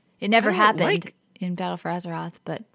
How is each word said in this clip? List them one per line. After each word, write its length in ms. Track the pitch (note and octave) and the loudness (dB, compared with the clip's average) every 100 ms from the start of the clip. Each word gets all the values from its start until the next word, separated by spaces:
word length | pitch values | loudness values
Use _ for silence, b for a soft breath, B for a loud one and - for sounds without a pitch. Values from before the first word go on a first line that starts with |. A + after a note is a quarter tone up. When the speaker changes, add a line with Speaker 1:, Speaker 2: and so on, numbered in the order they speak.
| _ - | _ -8
Speaker 1:
It 100 | G3 | 2
never 200 | A3+ G#3 | 4 4
Speaker 2:
I 40 | |
don't 40 | F#3 | 4
Speaker 1:
happened 260 | G#3+ E3+ F3 | 4 4 2
Speaker 2:
like 300 | F#3+ - - _ - | 0 -4 -16 _ -8
Speaker 1:
in 140 | F3+ F3 | -6 -4
Battle 200 | F3+ F3+ | -4 -6
for 120 | E3+ | -6
Azeroth, 420 | F3 F3+ E3 E3+ - - | -6 -6 -8 -8 -10 -10
but 180 | D#3+ - | -10 -12